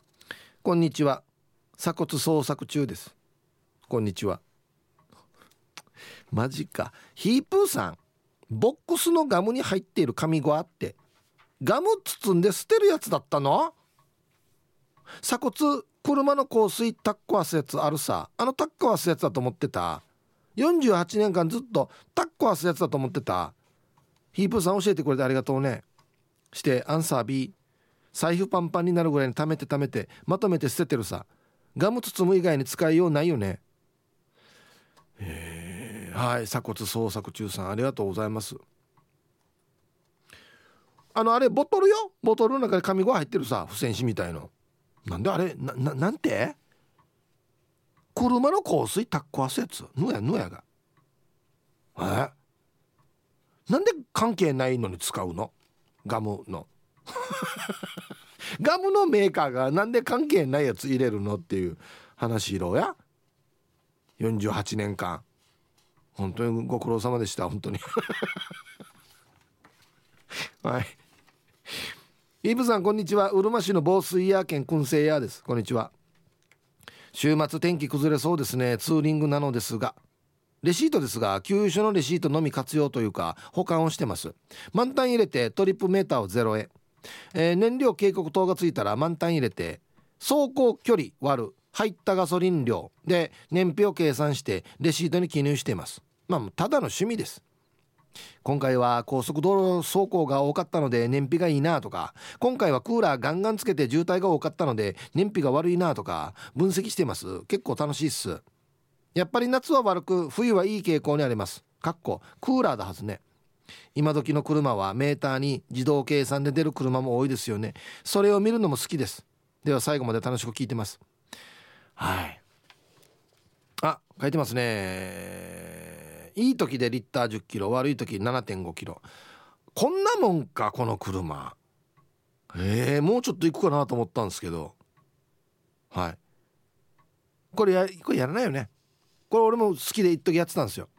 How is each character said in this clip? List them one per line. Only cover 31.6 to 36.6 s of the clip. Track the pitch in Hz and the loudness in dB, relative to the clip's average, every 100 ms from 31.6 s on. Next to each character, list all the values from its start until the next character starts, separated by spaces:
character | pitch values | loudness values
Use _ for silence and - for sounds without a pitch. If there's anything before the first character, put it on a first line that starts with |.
| _ - | _ -2
ガ | 185 | 0
ム | 240 | 0
包 | - - 180 | -4 0 2
む | 190 | 4
以 | |
外 | 175 147 | 4 2
に | |
使 | 135 - 160 | -2 0 2
い | 160 | 4
よ | 180 | 4
う | |
な | 147 | 2
い | 170 | 2
よ | 143 | 0
ね。 | 98 - _ _ _ _ _ _ _ _ _ _ _ _ _ _ _ _ | -2 -4 _ _ _ _ _ _ _ _ _ _ _ _ _ _ _ _
へ | 95 78 82 82 85 90 110 107 95 | -12 -12 -12 -14 -14 -14 -14 -14 -10
え。 | 95 | -4
は | 123 120 | 0 0
い、 | 110 | -2
鎖 | 123 | -4